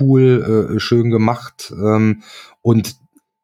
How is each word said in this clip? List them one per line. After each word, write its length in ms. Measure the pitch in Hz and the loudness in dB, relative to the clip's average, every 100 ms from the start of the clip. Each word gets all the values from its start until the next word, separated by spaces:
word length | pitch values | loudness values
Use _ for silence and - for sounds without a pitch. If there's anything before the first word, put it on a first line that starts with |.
cool, 760 | 135 131 131 123 110 110 98 107 | 0 4 4 2 0 -2 -2 -4
äh, 40 | |
schön 300 | - 120 117 | -2 -2 0
gemacht, 640 | 113 110 120 - - - - | 0 0 -4 -8 -20 -16 -6
ähm, 460 | 107 107 110 107 - - - _ | -2 0 0 -2 -8 -20 -20 _
und 340 | 120 113 - - _ _ _ _ | 0 0 0 -8 _ _ _ _